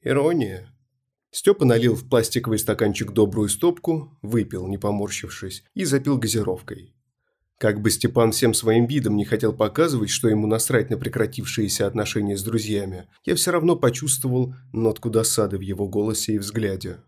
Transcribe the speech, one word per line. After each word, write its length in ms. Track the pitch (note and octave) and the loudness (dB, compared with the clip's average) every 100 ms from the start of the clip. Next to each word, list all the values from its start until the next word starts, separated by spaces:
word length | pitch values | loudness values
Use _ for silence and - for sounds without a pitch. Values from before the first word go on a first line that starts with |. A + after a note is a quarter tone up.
Ирония. 640 | - - D3+ E3+ G#2+ F#2 F2+ _ _ _ _ _ _ | 0 0 2 0 -2 -6 -14 _ _ _ _ _ _
Степа 320 | - - G3+ | 0 2 4
налил 320 | C3+ A2+ A#2+ A2+ | 4 4 4 0
в 140 | - | 2
пластиковый 500 | B2 A2+ A#2+ A#2 A2 | 2 2 -2 0 -2
стаканчик 520 | - G#2 G#2+ G2 - | 0 0 0 0 -2
добрую 340 | - G#2 A2 G#2 | 2 2 2 -2
стопку, 720 | - F3 F3 - D#3+ C#3 _ | 2 2 2 -2 -2 -4 _
выпил, 460 | G#2 A#2 G2+ F#2+ F#2 | -2 -2 -2 -6 -6
не 100 | G2 | -4
поморщившись, 880 | G#2 G#2 G2+ - F#2+ - F#2+ - _ | -2 -2 -4 -6 -10 -12 -12 -14 _
и 120 | - F3+ | -4 0
запил 320 | C#3 C3+ C3+ | 0 2 0
газировкой. 760 | A2+ A2+ G2 F2+ - G2 F#2+ _ _ _ _ _ _ _ | 0 -2 -2 -4 -8 -16 -18 _ _ _ _ _ _ _
Как 240 | A2 G#2 | -2 0
бы 80 | G#2+ | 0
Степан 440 | - B2+ B2+ A2+ | 0 0 2 2
всем 200 | A2 B2 | 4 2
своим 320 | A2+ A2+ A2+ A#2+ | 2 4 4 4
видом 300 | C#3+ B2 G#2 | 2 0 0
не 80 | |
хотел 300 | G2+ G#2+ A2 | 0 0 0
показывать, 560 | - G#2+ D3 E3 C3+ G#2 | 0 -2 2 2 2 -2
что 180 | - A#2 | 0 2
ему 180 | G#2+ G#2+ | 2 2
насрать 440 | A2+ - B2+ A2+ | 0 2 0 0
на 80 | A#2+ | -4
прекратившиеся 920 | - - G#2+ - G#2 - G#2 - G2+ | -4 -2 -2 -2 -6 -2 -2 0 0
отношения 480 | A2 G#2 A2 G#2 G2+ | 0 -2 -2 -2 -2
с 80 | |
друзьями, 640 | G#2 A2 G2+ G#2 G2 F#2 F2 _ | -2 -2 -2 -4 -4 -10 -14 _
я 120 | - F3 | -4 -2
все 160 | - | 0
равно 260 | F3 E3 E3+ | 2 2 4
почувствовал 760 | - B2+ D3 - C3 B2+ B2+ - - | 2 0 -4 -2 0 0 -2 -6 -10
нотку 360 | A2+ A2+ G#2+ A#2 | 0 0 0 0
досады 480 | A2 G#2+ - G2+ G2 | 0 2 0 0 -2
в 40 | |
его 260 | F#2+ F#2 G2+ | -6 -4 -2
голосе 460 | G2+ G#2+ G#2+ - | 0 0 -2 -2
и 40 | G#2+ | -4
взгляде. 600 | G2 G#2+ G#2 F#2+ F#2 E2+ | -2 -4 -2 -4 -8 -12